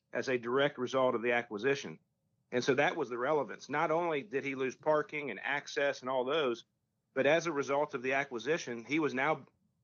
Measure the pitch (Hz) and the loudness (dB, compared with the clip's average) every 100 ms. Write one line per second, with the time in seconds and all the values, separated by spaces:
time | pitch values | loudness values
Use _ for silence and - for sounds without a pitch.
0 | _ 120 117 127 113 131 143 143 120 131 | _ -6 -2 -2 0 2 2 0 -2 2
1 | 127 120 117 120 117 104 123 135 90 80 | 2 2 2 0 0 -2 0 0 -4 -12
2 | _ _ _ _ - 123 123 131 151 175 | _ _ _ _ -4 -2 2 4 4 0
3 | 123 120 127 151 113 101 - 143 165 160 | -4 -2 0 0 0 -6 -6 -2 2 2
4 | 175 151 107 131 135 131 131 - 156 151 | 0 -2 -2 -4 -4 -2 -4 -2 2 2
5 | 147 151 143 98 113 143 - - 143 135 | 2 -6 -6 -6 -4 -4 -4 0 0 0
6 | 127 131 127 160 135 117 - _ _ _ | -2 0 2 2 2 0 -6 _ _ _
7 | _ 135 135 165 165 143 123 143 147 131 | _ 0 4 4 2 -2 0 0 0 -2
8 | 127 139 139 120 117 170 - 120 113 151 | 0 0 -2 -4 0 -2 -2 -8 -2 0
9 | 151 123 143 151 123 _ _ _ | 0 2 0 0 -4 _ _ _